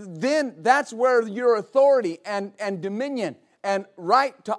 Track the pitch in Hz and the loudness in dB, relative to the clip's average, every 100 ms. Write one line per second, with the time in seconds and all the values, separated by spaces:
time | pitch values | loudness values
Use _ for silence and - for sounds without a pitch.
0 | 202 165 247 302 269 160 214 277 - 226 | -14 -4 0 0 -2 -2 0 0 0 -2
1 | 254 247 220 202 247 220 - 269 277 269 | 2 2 0 0 2 2 2 4 4 4
2 | 190 165 202 202 196 - 208 190 190 208 | 0 -6 -6 -6 -6 -8 -6 -6 -6 -6
3 | 285 262 175 120 _ _ 196 196 196 - | -6 -4 -6 -8 _ _ -4 -4 -4 -8
4 | 170 247 277 - - | 2 2 2 -4 -8